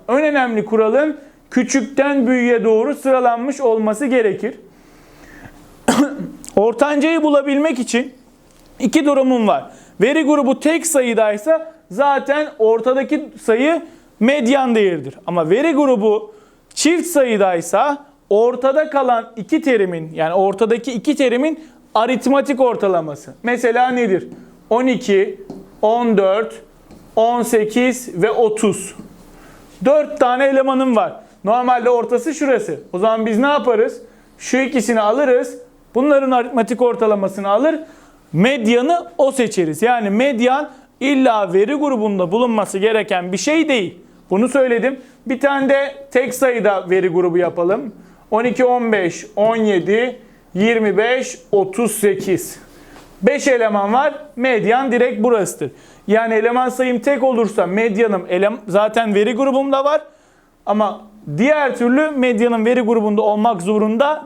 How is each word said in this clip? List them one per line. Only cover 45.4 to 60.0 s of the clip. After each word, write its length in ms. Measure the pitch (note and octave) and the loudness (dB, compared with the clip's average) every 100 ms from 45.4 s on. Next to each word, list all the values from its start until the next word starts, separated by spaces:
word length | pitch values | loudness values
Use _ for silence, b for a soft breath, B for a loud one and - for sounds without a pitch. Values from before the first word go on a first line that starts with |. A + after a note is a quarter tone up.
| C#4 C#4 C4+ | 0 0 0
de 380 | C#4 C#4 - - | 0 0 -8 -4
tek 220 | B3 C4 | -2 -2
sayıda 560 | B3+ C4 A#3 G#3 F#3+ F3+ | 0 0 2 0 0 0
veri 180 | F#3 F3+ | 0 0
grubu 300 | F3 F3+ E3+ | 0 0 0
yapalım. 560 | F3 F3 E3+ A3 C4 - B B B | -2 -2 -2 -2 -6 -16 B B B
On 120 | G#3+ | -2
iki, 220 | B3 A#3+ B3 | -2 2 2
on 260 | B3 A#3 | 2 0
beş, 340 | G#3 F3 - - - | 0 0 -4 -10 0
on 200 | G#3+ A3+ | 0 2
yedi, 640 | G#3+ F#3 F3 G#3+ B3+ A#3+ B B B | 0 0 0 0 0 -6 B B B
yirmi 440 | F3+ A3 A3+ G#3+ F#3+ | -2 0 2 0 0
beş, 400 | A3 C4 - - - | 0 -2 -4 -12 -2
otuz 400 | G3+ F#3+ - A#3 | 0 0 -2 -4
sekiz. 680 | - G3+ F#3+ G3 F3 - - - B B B B - | 0 -2 -2 -2 -4 -4 -16 -20 B B B B -2
Beş 260 | G3 C#4+ D4 | 0 0 0
eleman 460 | B3 A3 G#3 G3 | 0 0 0 0
var. 200 | A#3+ D4 D4 - - | 0 0 -4 -14 -6
Medyan 560 | C4 A#3 F#3 A#3+ C4+ | -2 0 2 0 0
direkt 320 | A#3+ B3 G#3+ | 0 0 0
burasıdır. 480 | A#3+ A3+ F3+ - C#3 B B B - | 0 2 0 -6 -10 B B B 0
Yani 260 | G#3+ A3+ | 0 2
eleman 360 | A3 A3+ B3 B3+ | 0 0 0 -2
sayım 300 | A3 B3+ B3 | -2 -2 0
tek 240 | C4 C#4 | 0 2
olursa 440 | C4 A#3+ G#3 G#3 F3 | 2 0 0 0 -2
medyanım 580 | G3 A3+ G3 A3+ F#3+ E3+ | 0 0 0 0 -2 -2
elem-, 280 | F3+ G3+ B3 - | 0 0 -2 -2
zaten 480 | F#3 G#3+ A3 A3+ G3+ | 0 2 0 0 2
veri 180 | G#3+ | 0
grubumda 520 | A#3 C4+ C4 C#4 C4+ C#4 | 0 0 0 0 -2 0
var. 160 | D4+ | -2